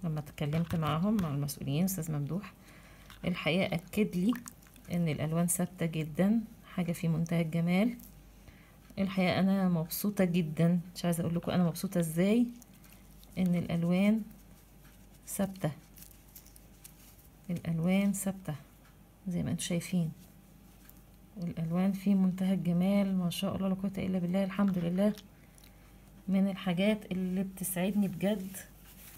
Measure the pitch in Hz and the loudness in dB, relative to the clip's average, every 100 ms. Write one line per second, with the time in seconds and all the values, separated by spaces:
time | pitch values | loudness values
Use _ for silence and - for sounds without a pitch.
0 | 170 151 147 - 147 160 170 170 151 156 | -4 -4 -6 -6 -2 0 0 0 0 2
1 | 196 220 170 139 143 - 135 143 185 190 | 2 2 0 -2 -4 -4 -2 0 0 0
2 | 156 151 143 165 - - - - - - | -4 -4 -2 -4 -8 -14 -20 -20 -20 -20
3 | - - - 180 - 170 190 165 - - | -20 -8 -4 -2 0 2 2 -2 -2 0
4 | 196 175 190 247 - - - - - 175 | 0 2 0 0 -4 -18 -20 -20 -6 0
5 | 170 147 151 165 175 - 180 - 165 160 | 0 0 0 2 2 0 -2 -2 -2 -2
6 | 156 151 190 226 220 - - - 170 170 | -2 2 4 4 0 -10 -10 -4 -4 -2
7 | 165 160 165 170 165 170 170 180 233 - | 0 0 0 0 0 0 2 4 2 0
8 | - - - - - - - - - - | -12 -20 -20 -20 -20 -20 -20 -20 -12 -4
9 | 190 190 180 - 190 196 185 170 165 - | -2 0 2 4 4 4 2 2 0 -4
10 | 202 208 185 170 160 151 170 175 165 - | -2 2 2 2 0 2 4 4 0 -4
11 | 175 165 170 170 - 180 175 156 190 180 | -2 0 0 -2 0 2 2 0 -2 0
12 | 165 160 190 226 240 - - - - - | 0 2 4 4 2 -2 -18 -20 -20 -20
13 | - - - - 185 175 - 170 170 180 | -20 -20 -10 -2 0 2 0 0 2 4
14 | 202 220 208 - - - - - - - | 4 2 0 -12 -20 -20 -20 -20 -20 -20
15 | - - - - 196 190 156 139 - - | -20 -20 -8 -2 -2 -2 -4 -4 -14 -20
16 | - - - - - - - - - - | -20 -20 -20 -20 -20 -20 -20 -20 -20 -20
17 | - - - - - 175 - 165 170 190 | -20 -20 -20 -16 -8 -6 -4 -2 2 2
18 | 202 196 196 190 - 147 - - - - | 2 0 -2 -4 -6 -10 -12 -20 -20 -20
19 | - - - 175 160 175 - 170 170 180 | -20 -14 -6 -2 -2 -2 -2 -4 0 0
20 | 160 - - - - - - - - - | 0 -4 -16 -20 -20 -20 -20 -20 -20 -20
21 | - - - 214 175 - 165 175 190 190 | -20 -20 -20 -10 -8 -4 -2 0 0 0
22 | 202 196 190 180 185 190 160 170 185 202 | 2 4 2 2 0 0 2 2 4 2
23 | 196 190 175 165 196 180 190 190 196 190 | 2 2 0 -2 -2 -2 -2 -2 -4 -4
24 | 190 185 175 190 196 190 202 175 170 180 | -2 -2 0 0 0 2 2 2 0 2
25 | 208 208 - - - - - - - - | 2 0 -8 -20 -20 -20 -20 -20 -20 -20
26 | - - - 190 196 185 - 175 202 214 | -20 -12 -2 2 2 0 -2 0 2 0
27 | - 185 185 185 190 - 185 175 185 208 | -2 -4 -2 -2 -4 -6 -6 -2 0 2
28 | 196 156 185 208 190 - - - - - | 0 0 0 0 -4 -12 -16 -20 -20 -20
29 | - | -20